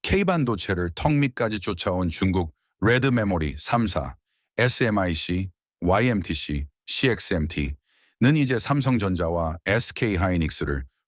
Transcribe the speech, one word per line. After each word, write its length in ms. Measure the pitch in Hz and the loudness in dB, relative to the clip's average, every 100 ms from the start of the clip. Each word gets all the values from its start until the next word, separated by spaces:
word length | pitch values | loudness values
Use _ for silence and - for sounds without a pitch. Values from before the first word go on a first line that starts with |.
K반도체를 920 | - 190 190 175 123 107 - 90 87 | 2 2 2 2 0 -2 -2 -2 -2
턱 180 | - 151 | 0 2
밑까지 480 | 147 139 - 113 107 | 2 2 0 -2 -2
쫓아온 480 | 101 92 - 92 90 | -4 -4 -2 0 -2
중국 460 | - 95 92 82 _ _ _ | 0 0 2 -2 _ _ _
레드 280 | 101 123 139 | 2 4 4
메모리 460 | 120 104 90 78 67 | 2 0 0 -2 -4
삼사, 580 | - 120 110 87 67 - _ _ _ - | -2 0 0 -2 -6 -12 _ _ _ 0
에스엠아이씨, 920 | 120 - 120 104 92 82 - 90 95 _ _ _ | 0 2 0 2 0 -2 -2 -4 -4 _ _ _
와이엠티씨, 840 | 87 95 123 107 85 82 - 73 71 _ - | 2 2 2 0 -2 -6 -4 -6 -6 _ -8
씨엑스엠티는 880 | - 135 104 - 90 78 - 67 69 _ _ _ _ 113 160 | -2 0 0 -2 -2 -2 -4 -4 -6 _ _ _ _ 4 4
이제 220 | 135 120 | 2 0
삼성전자와 1000 | - 143 131 123 101 87 85 85 82 82 - | 0 0 2 2 0 0 0 0 -2 -4 0
에스케이 500 | 107 - - 117 95 | 0 0 -2 0 2
하이닉스를 680 | 92 87 78 - 82 69 67 _ | 2 2 0 -2 -2 -4 -6 _